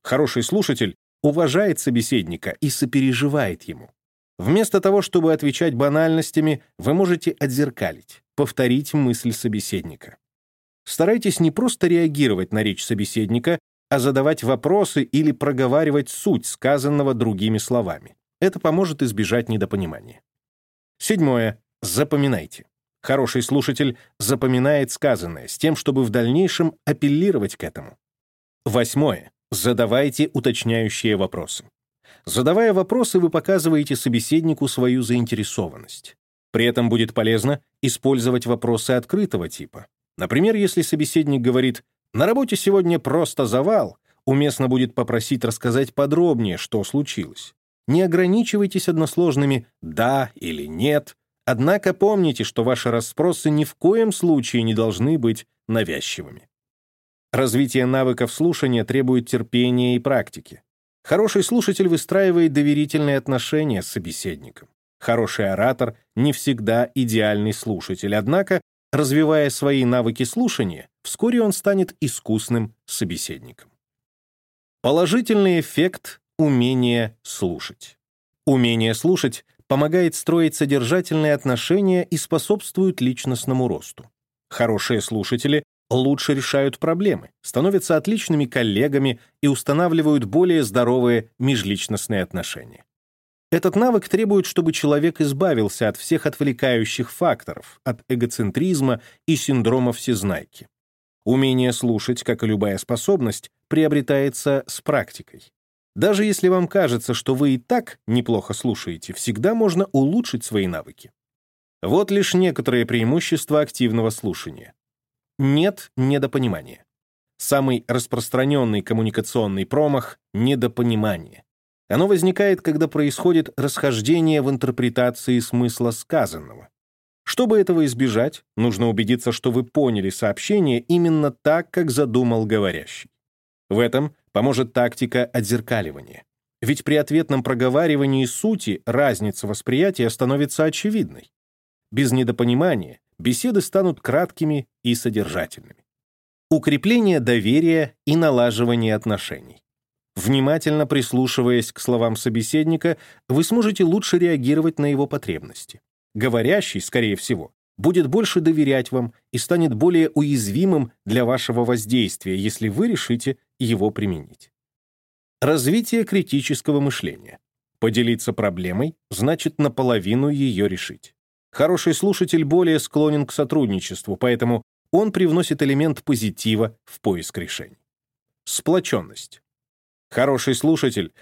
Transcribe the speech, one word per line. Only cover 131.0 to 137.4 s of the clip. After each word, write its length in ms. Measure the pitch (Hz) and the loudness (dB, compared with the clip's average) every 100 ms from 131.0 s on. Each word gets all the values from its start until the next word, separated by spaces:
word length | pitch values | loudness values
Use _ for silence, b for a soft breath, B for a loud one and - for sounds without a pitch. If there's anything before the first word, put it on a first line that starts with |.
| 170 160 147 | 2 2 0
так, 400 | - 147 160 175 | 0 0 0 0
как 200 | - 165 | -2 -2
задумал 540 | 123 139 120 123 113 | 0 0 2 2 0
говорящий. 640 | 110 110 98 80 - - - _ _ _ _ _ _ | 0 0 0 -4 -10 -18 -20 _ _ _ _ _ _
В 80 | 101 | 0
этом 360 | 120 131 147 - _ | 2 0 -2 -8 _
поможет 420 | 101 123 123 123 | 0 0 0 -2
тактика 500 | - 120 - 123 123 | 0 0 -2 -4 -2
отзеркаливания. 1000 | 120 - 101 120 110 113 85 71 - - _ _ _ _ | -2 -2 -2 -4 -2 -4 -4 -10 -18 -20 _ _ _ _
Ведь 240 | 110 147 | -4 -4
при 120 | - 151 | 0 0
ответном 460 | 143 156 156 135 | 2 0 0 -2